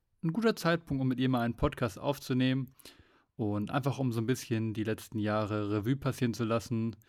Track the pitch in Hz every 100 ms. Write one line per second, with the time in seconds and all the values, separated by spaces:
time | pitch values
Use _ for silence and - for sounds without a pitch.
0 | _ _ 165 165 226 220 165 165 - 135
1 | 131 123 131 127 117 113 147 - 120 -
2 | 139 139 - 127 131 131 135 - - -
3 | - _ _ - 107 104 104 139 135 135
4 | 131 117 110 127 - 113 113 107 110 110
5 | - 107 104 107 104 107 101 107 104 139
6 | 139 123 123 110 113 113 - 113 113 101